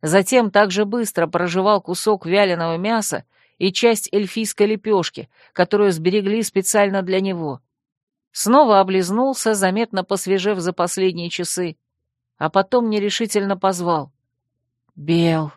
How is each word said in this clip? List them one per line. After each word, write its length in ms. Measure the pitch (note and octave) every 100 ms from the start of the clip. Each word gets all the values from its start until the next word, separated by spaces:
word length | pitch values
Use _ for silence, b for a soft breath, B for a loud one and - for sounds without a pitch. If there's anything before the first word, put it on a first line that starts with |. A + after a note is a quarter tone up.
Затем 480 | D#3 F3+ F#3 B3+ A3+
также 360 | G3+ G#3 F#3 G#3
быстро 420 | A#3+ A3+ - E3
прожевал 540 | E3+ F3 E3+ F#3+ G#3
кусок 440 | - F3 - G#3 E3
вяленого 520 | F#3+ G3 F3 E3 E3
мяса 480 | G3 A3+ G#3 C#3+ - _ _ _
и 140 | F#3+
часть 400 | F#3 A#3 A3 -
эльфийской 540 | G3+ G3 - A3 - G#3
лепёшки, 640 | G#3+ A3 G3+ E3 - - b b
которую 380 | - F3 G#3 G#3
сберегли 500 | E3 E3 G3+ G3 G#3+
специально 600 | G#3 - F#3 G#3+ G3+ G3
для 180 | F3+ F#3+
него. 420 | G3 F3+ D#3+ B2+ _ _ _ _ _ _ _
Снова 480 | - G3+ B3+ C#4 G3+
облизнулся, 760 | F#3+ F#3+ F3 G#3 C4 B3+ A3+
заметно 520 | G#3+ F#3+ F#3+ A3+ F#3+ F3+
посвежев 540 | G3 - F#3+ F#3+ G3
за 120 | E3+
последние 580 | F3+ F3 - F#3+ E3+ E3+
часы, 460 | - E3+ - F3+ - _ _ _ _ _ _
а 120 | D#3
потом 400 | F#3+ F#3+ B3 A#3
нерешительно 680 | G#3+ G3+ G3 A3+ G#3+ G3 F#3+
позвал. 560 | F#3+ F3+ F3 E3 C#3 _ _ _ _ _ _ _ _ -
«Бел!» 560 | D3 E3+ E3+ D#3+ D3+